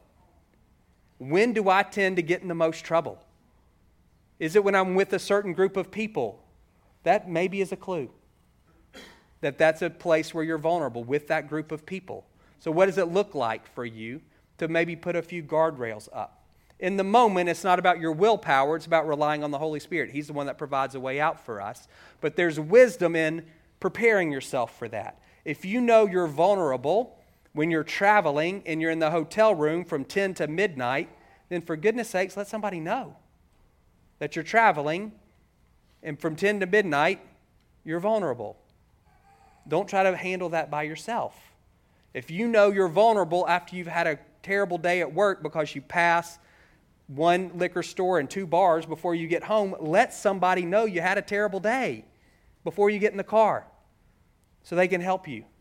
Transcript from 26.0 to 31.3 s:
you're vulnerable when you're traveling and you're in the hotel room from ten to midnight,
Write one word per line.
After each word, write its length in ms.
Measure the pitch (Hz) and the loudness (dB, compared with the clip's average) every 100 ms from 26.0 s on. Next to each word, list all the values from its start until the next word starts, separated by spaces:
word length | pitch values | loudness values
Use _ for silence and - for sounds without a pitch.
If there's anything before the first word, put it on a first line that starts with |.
| 214 | 6
you're 220 | 180 170 | 2 0
vulnerable 920 | 139 175 202 156 131 135 190 247 - _ _ _ | 2 4 4 2 0 0 0 -2 -8 _ _ _
when 180 | 147 160 | -4 0
you're 120 | 165 | 0
traveling 800 | 151 - 202 208 165 143 165 196 | -2 0 4 4 4 2 -2 -4
and 160 | 175 156 | -6 -4
you're 120 | 160 | -2
in 80 | 160 | 0
the 100 | 156 | 0
hotel 440 | 165 156 208 220 | 0 -2 2 4
room 300 | 180 151 165 | 4 0 -2
from 200 | 175 151 | -4 -6
ten 300 | 131 202 196 | -4 -2 -2
to 120 | 175 151 | -2 -4
midnight, 600 | 160 208 139 123 139 - - _ | -2 -2 -2 -4 -2 -6 -12 _